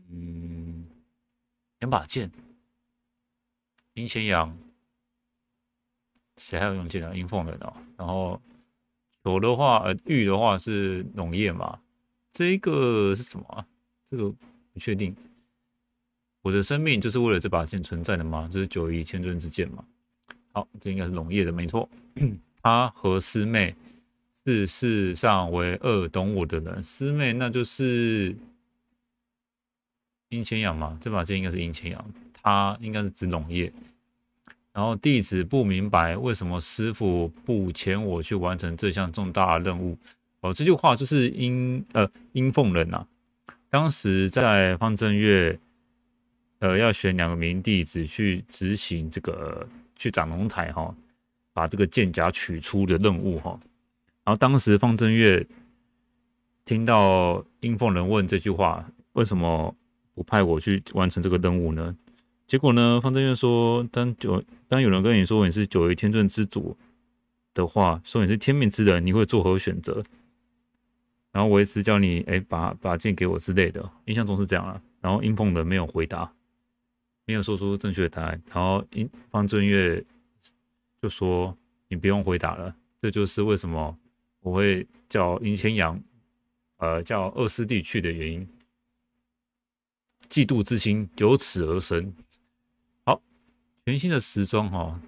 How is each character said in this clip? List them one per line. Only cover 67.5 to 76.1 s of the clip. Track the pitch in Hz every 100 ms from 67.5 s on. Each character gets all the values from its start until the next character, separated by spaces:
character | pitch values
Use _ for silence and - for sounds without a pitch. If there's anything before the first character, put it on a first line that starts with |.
的 | - 87
话， | 107 92 82
说 | - 117
你 | 98
是 |
天 | 107 -
命 | 143 113
之 | -
人， | 104 87
你 | 87
会 | 107 104
作 | 110
何 | 90 92
选 | - 90
择？” | - - 104 _ _ _ _ _ _ _ _ _ _ _ _
然 | 98
后 | 107
维 | 101
斯 | 101 104
叫 | 101 104
你， | 95 85
哎， | - 92
把， | 95 82 90 90
把 | 92 87
剑 | 110
给 | 90 90
我 | 82
之 | -
类 | 92 87
的， | 85 87 - -
印 |
象 | 110
中 | 104
是 | 98 92
这 | 90
样 |
啊。 | 92 95 - _
然 | 90
后 | 101
阴 | 110 107
凤 | 104
人 | 85 82
没 |
有 | 95 82
回 | 82
答， | 82